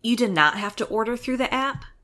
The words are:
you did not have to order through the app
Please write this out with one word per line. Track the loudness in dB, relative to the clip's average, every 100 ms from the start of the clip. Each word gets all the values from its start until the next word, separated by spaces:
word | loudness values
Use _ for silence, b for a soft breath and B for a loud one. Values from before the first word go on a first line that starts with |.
you | 0 2
did | 2
not | 4 4 4
have | -6 -6
to | -4
order | -2 -2 -4
through | -4 -2
the | 0
app | 0 -2 -4 -12 -20